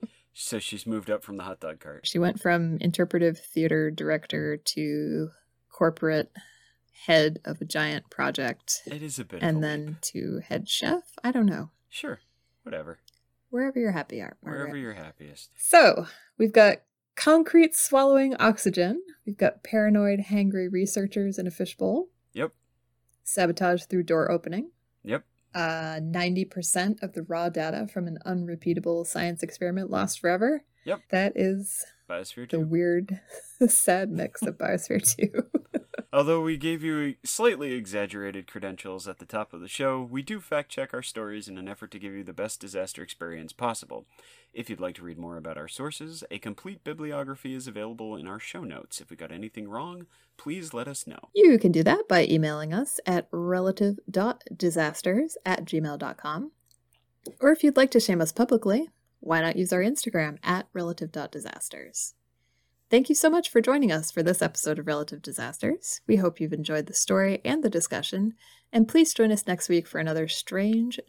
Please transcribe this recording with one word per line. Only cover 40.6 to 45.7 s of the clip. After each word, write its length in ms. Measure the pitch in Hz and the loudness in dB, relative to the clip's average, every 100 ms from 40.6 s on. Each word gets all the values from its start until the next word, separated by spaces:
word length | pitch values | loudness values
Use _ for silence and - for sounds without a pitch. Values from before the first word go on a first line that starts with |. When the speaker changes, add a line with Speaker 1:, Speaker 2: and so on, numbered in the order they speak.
| 143 - 135 | -4 -8 -8
Speaker 1:
our 80 | 127 | -8
stories 460 | - - 107 107 104 | -10 -10 -8 -10 -12
in 100 | 92 | -12
an 100 | 92 | -12
effort 220 | 101 101 | -14 -14
to 80 | 104 | -14
give 160 | 98 | -12
you 100 | 98 | -12
the 80 | 95 | -12
best 280 | 87 107 - | -8 -8 -8
disaster 420 | 98 95 95 - | -10 -8 -8 -10
experience 500 | 90 - 85 82 80 | -14 -12 -10 -10 -14
possible. 540 | - 120 113 - 57 - _ - - _ | -6 -6 -6 -10 -16 -16 _ -20 -20 _
If 160 | - 117 | -14 -12
you'd 100 | 95 | -8
like 140 | 90 | -8
to 100 | 85 | -8
read 140 | 87 82 | -14 -12
more 180 | 85 82 | -12 -12
about 220 | 80 76 | -12 -12
our 100 | |
sources, 560 | 80 | -12